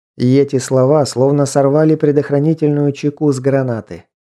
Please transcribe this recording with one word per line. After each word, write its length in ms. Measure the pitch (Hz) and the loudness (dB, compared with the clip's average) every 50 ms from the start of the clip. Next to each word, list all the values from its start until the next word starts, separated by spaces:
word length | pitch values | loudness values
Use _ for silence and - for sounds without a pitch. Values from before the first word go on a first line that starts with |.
| _ _ _ | _ _ _
И 220 | - 123 123 131 139 | -2 0 2 2 2
эти 220 | 139 135 - 127 | 2 2 -2 -4
слова 460 | 127 - 131 131 127 131 151 156 139 | -4 -2 0 0 2 2 2 2 0
словно 400 | - - 120 131 139 143 143 143 | -2 -2 0 0 0 2 0 -2
сорвали 500 | 135 - 147 135 135 139 151 156 156 156 | 0 0 0 0 2 2 2 2 2 2
предохранительную 1000 | 151 160 147 143 147 143 - 143 143 147 160 160 156 156 147 147 147 143 143 139 | 2 0 0 0 0 0 0 0 0 0 0 0 0 0 0 0 0 0 -2 -2
чеку 360 | - - 147 143 - 156 147 139 | -2 -4 -6 -4 -2 -2 -2 -2
с 80 | 127 | 0
гранаты. 640 | 127 139 135 135 131 127 117 110 - - 87 82 - _ _ _ _ | -2 -2 0 0 -2 -2 -4 -8 -8 -12 -16 -18 -18 _ _ _ _